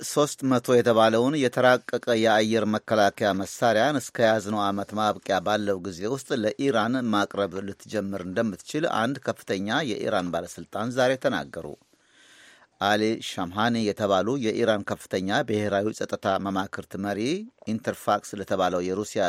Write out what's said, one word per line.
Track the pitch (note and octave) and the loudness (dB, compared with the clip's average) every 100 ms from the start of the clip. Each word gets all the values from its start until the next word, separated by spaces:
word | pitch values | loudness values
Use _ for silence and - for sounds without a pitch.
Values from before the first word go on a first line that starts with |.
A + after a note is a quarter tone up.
ሦስት | - - D3 - | -2 0 0 0
መቶ | C3+ B2+ - | 0 2 4
የተባለውን | B2 A#2+ A2 A2 A2+ B2+ | 4 6 6 6 6 2
የተራቀቀ | D#3 B2 B2+ B2+ B2 - A#2+ - | 2 0 4 4 4 2 -4 0
የአየር | A2+ A2 A2 A2 A2 | 2 4 4 4 2
መከላከያ | G#2+ G#2+ - A2+ G2+ - G#2+ | 0 -2 0 4 4 4 0
መሳሪያን | F#2+ F#2+ - A#2+ G#2+ C3 D3 | 0 -4 0 2 4 2 0
እስከ | - - | -4 2
ያዝነው | A2+ A2 G2 G#2+ | 2 2 0 -2
ዓመት | G2+ G2 G2 | 0 -2 -4
ማብቂያ | G#2+ G#2+ F#2+ - F#2 | -2 -2 -2 -2 -2
ባለው | F2 G#2+ G2+ F#2+ | 0 -2 0 -4
ጊዜ | F#2 E2+ G#2 | -6 -8 -6
ውስጥ | C3+ - C3+ | -6 -4 -2
ለኢራን | G#2+ - C#3 A2+ A2 C3 A#2+ | -2 0 0 2 0 -2 0
ማቅረብ | G#2 G2+ G2 G2 F#2 | 0 0 -2 -4 -6
ልትጀምር | G2+ G2 - A2 G2 G2 | -10 -14 -8 -6 -4 -6
እንደምትችል | F2+ F#2+ A#2 F2+ - D3+ E3 | -6 -4 -4 -6 -8 -4 -2
አንድ | G#2+ A#2 C3+ | 0 -2 -2
ከፍተኛ | - A2 - G2 G2+ C3 | -6 -6 -6 -4 -2 -2
የኢራን | D3+ G2+ - G#2 F2+ | -2 -4 -2 -2 -2
ባለስልጣን | E2 F2 - E2 G2 A2+ | -4 -6 -12 -10 -6 -4
ዛሬ | B2 B2+ C3 | 0 2 2
ተናገሩ። | C#3+ F#2+ C#2+ - D2+ - _ _ _ _ _ - - - _ _ | -2 -2 -6 -10 -12 -14 _ _ _ _ _ -20 -20 -20 _ _
አሊ | G2 G#2+ G#2+ A2+ | 2 4 2 0
ሻምሃኒ | - - F2 G2 A#2 A#2 | -6 -6 -4 0 0 2
የተባሉ | G#2 G2 G#2 F#2+ G2+ C#3 | 0 0 2 2 2 0
የኢራን | A2 G2+ A2+ G#2+ | 0 2 2 2
ከፍተኛ | G2 G2+ - G2+ F#2+ A2+ | -2 -8 -4 -4 0 -2
ብሔራዊ | B2 G#2+ G#2 G2 G#2+ | 0 -2 0 0 0
ጸጥታ | - - G#2 G#2 F#2+ | -4 -6 -2 0 0
መማክርት | G2 F#2+ G2 - F2+ F2+ | -2 -4 -4 -10 -10 -6
መሪ | G2+ G2+ A#2+ F#3 A3+ _ - | -4 -4 -4 -6 -8 _ -6
ኢንተርፋክስ | A2 - G2 - G#2 - | -4 -4 -4 0 0 -2
ለተባለው | G#2 F#2+ F#2+ F2+ F2+ | -10 -4 0 2 0
የሩሲያ | F2+ F#2+ G#2+ A2 | -2 -4 -4 -2